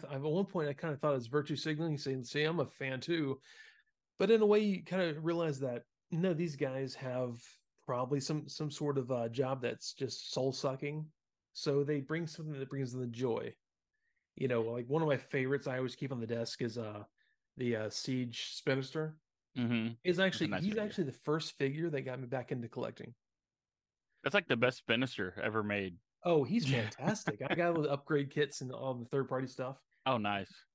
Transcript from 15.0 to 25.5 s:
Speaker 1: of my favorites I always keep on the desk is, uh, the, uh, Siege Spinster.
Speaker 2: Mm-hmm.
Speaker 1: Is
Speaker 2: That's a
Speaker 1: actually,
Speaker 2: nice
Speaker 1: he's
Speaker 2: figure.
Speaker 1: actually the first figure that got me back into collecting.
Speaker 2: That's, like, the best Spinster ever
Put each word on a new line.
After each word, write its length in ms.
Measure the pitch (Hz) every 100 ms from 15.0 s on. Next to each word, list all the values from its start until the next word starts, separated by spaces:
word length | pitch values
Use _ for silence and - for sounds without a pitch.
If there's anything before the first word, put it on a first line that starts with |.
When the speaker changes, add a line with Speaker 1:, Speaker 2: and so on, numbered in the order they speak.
Speaker 1:
of 60 | 156
my 100 | 135
favorites 500 | - 143 131 139 139
I 100 | 127
always 180 | 127 -
keep 160 | 135
on 80 | 127
the 60 | 113
desk 340 | 117 113 -
is, 160 | 120 117
uh, 260 | 107 104 104 _ _ _ _ -
the, 180 | 123 110
uh, 140 | 107
Siege 600 | - - 127 120 113 -
Spinster. 640 | - 147 135 131 156 156 156 _ _ _ 127
Speaker 2:
Mm-hmm. 360 | 120 117 113 117 180
Speaker 1:
Is 120 | 175
Speaker 2:
That's 20 |
a 40 | 190
Speaker 1:
actually, 220 | - 156
Speaker 2:
nice 140 | 98
Speaker 1:
he's 60 | 190
Speaker 2:
figure. 100 | 220
Speaker 1:
actually 200 | 208 208 139
the 60 |
first 460 | - - 156 156 -
figure 320 | 135 147 165
that 120 | 143
got 180 | 131 127
me 60 | 123
back 260 | 131 123
into 160 | 131 117
collecting. 440 | - - 120 - - _ _ _ _ _ _ _ _ _ _
Speaker 2:
That's, 100 | 139
like, 140 | 202 175
the 80 | 120
best 220 | 123 -
Spinster 600 | - 117 131 - 92 98
ever 180 | 113